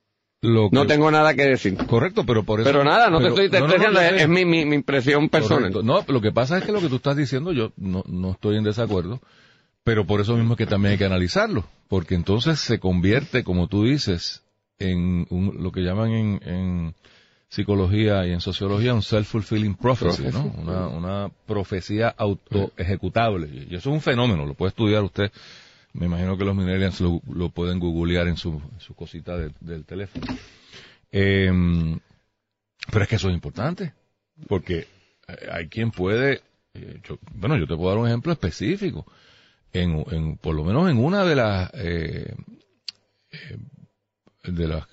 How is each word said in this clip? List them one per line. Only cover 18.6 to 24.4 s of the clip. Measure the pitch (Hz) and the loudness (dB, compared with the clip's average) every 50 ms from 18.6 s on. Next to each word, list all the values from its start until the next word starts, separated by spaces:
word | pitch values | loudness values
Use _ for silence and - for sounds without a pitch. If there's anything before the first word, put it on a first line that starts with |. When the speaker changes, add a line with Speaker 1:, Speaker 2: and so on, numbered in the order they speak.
| 101 98 101 101 117 127 123 | -2 -2 0 0 0 2 0
Speaker 1:
un | 110 | 0
self-fulfilling | 98 - 113 107 107 - - 113 101 - 110 107 107 104 98 | 0 0 0 0 0 0 -2 -4 -2 -2 -2 0 0 -2 -2
prophecy, | - - 123 131 - - 87 87 - - | 0 0 0 0 2 2 0 0 0 -2
¿no? | - - - - - | -2 -2 -2 -4 -4
Speaker 2:
Prophecy. | - - | -6 -8
Speaker 1:
Una, | 80 85 - 92 92 71 | -6 -6 -4 -4 -4 -4
una | 58 - 87 92 98 101 101 87 - _ _ | -6 -6 -6 -6 -6 -6 -6 -8 -10 _ _
profecía | - 107 101 92 - 104 92 - - 104 107 117 113 | -6 -4 -4 -4 -4 -6 -6 -4 -4 -2 0 0 0
autoejecutable. | - - 113 101 98 - _ - 110 101 98 - - - 90 90 98 - - 90 - 110 117 113 101 87 78 | 0 -2 -2 -2 -2 -4 _ -4 -2 -2 -2 -2 -4 -6 -4 -4 -2 -2 -4 -2 0 0 0 2 0 -2 -4
Y | 73 69 67 67 82 87 | -6 -10 -14 -12 -12 -10
eso | 90 - 135 | -8 -4 -4
es | 151 | -4
un | 156 | 0
fenómeno, | - 160 131 120 123 120 98 78 | 0 0 2 2 2 2 2 0